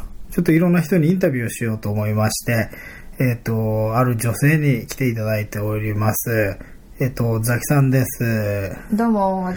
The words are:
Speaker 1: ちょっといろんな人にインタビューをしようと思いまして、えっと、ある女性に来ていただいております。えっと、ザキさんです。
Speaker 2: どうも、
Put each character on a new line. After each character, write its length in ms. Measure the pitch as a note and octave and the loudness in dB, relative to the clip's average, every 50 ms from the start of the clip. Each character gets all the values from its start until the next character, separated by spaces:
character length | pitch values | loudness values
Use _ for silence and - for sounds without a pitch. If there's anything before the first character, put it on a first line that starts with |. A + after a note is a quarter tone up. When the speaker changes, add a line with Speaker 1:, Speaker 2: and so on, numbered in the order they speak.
| - - - - - - | -10 -12 -10 -12 -12 -6
Speaker 1:
ち 80 | - - | -4 0
ょ 40 | |
っ 20 | F3 | 2
と 80 | - | 4
い 80 | D#3+ D#3+ | 4 6
ろ 100 | F3 F3+ | 6 4
ん 40 | F3 | 4
な 80 | F3 | 4
人 180 | E3 - G3+ F3+ | 2 2 2 4
に 100 | D3+ D#3 | 4 4
イ 60 | F#3+ | 4
ン 20 | F#3 | 2
タ 140 | F#3+ E3+ | 2 2
ビ 80 | C3 B2 | 2 0
ュ 60 | A#2 | -2
ー 20 | G#2+ | -4
を 20 | |
し 140 | - - A#2+ | -4 -4 -4
よ 100 | A#2 A2 | -4 -4
う 60 | A2 | -2
と 100 | - G#2+ | -2 -2
思 180 | G#2 G#2+ G#2 G#2+ | -2 0 0 0
い 60 | G#2+ | 2
ま 160 | G#2+ G#2+ A2 | 2 2 2
し 160 | - - - | 0 -2 -2
て、 240 | - A#2 - - - - - - - - - - - - - | -2 0 0 -2 -2 -6 -12 -16 -18 -18 -18 -18 -10 -4 -2
え 200 | C3+ B2+ A#2 A2+ | 0 0 0 -2
っ 20 | |
と、 560 | - - A2+ A2+ A2 A2 A2 A2 G#2+ A2 A2 A#2+ | -2 -2 -2 0 0 0 0 0 0 0 2 2
あ 60 | B2+ | 2
る 120 | B2 B2 | 2 2
女 160 | A2+ A#2+ A#2+ A2 | 0 0 -2 0
性 240 | - - C#3+ D#3+ D#3 | 2 2 4 4 4
に 260 | D3+ C#3+ B2+ A2+ - | 4 2 2 0 -2
来 80 | - - | -6 -6
て 160 | - C3+ B2+ | -2 -2 -2
い 60 | A#2 | 0
た 80 | A2+ G#2+ | 0 -2
だ 160 | G#2+ A2 G#2+ | -2 0 -2
い 80 | G#2+ - | -2 -4
て 100 | - G#2+ | -6 -4
お 180 | G#2 G#2+ G#2+ | -4 -2 -2
り 200 | G#2+ G#2+ G#2+ G#2 | -2 -2 -2 -2
ま 180 | G2+ A2 A2 - | 0 0 0 0
す。 460 | - - B2+ A#2 A2 G#2+ G2 F#2 - - - - - - - - - | -2 -2 -2 0 0 0 0 -2 -6 -10 -16 -18 -20 -20 -14 -6 -2
え 80 | C#3+ B2+ | -2 -2
っ 60 | - | 0
と、 240 | - A#2+ A#2 A2+ A2 | 0 0 0 0 0
ザ 180 | A2 A#2+ B2 A#2 | 0 0 0 0
キ 80 | - | 0
さ 160 | - D3 C#3+ | 2 2 4
ん 80 | C3+ C3 | 4 4
で 160 | C3 C3+ B2 | 4 2 2
す。 720 | - - - B2 A#2 A2+ A2 G#2+ G#2 G2+ G2+ G2 F#2 - - - - A3 | 0 -2 -2 -2 0 0 0 0 0 -2 -2 -2 -4 -6 -8 -6 -4 -2
Speaker 2:
ど 120 | G#3 A#3 A#3 | 0 2 2
う 20 | |
も、 420 | A3 G#3 G3 F#3+ F#3+ F#3+ F3+ F#3 F#3 | 2 2 0 0 0 -2 -4 -4 -4